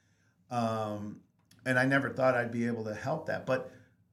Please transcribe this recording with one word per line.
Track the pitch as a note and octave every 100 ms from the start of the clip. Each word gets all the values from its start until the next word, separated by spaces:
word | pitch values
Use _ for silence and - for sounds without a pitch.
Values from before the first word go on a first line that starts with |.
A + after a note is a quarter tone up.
| _ _ _ _ -
Um, | B2 A2+ A2 G#2+ G#2 G#2 - _ _ _ - C3
and | B2+
I | C3
never | C#3 B2+
thought | - C3
I'd | A#2+ A#2
be | A#2+ A#2
able | A2+
to | A2
help | G#2 C3+ - -
that. | G2 -
But | C3 - - - _ _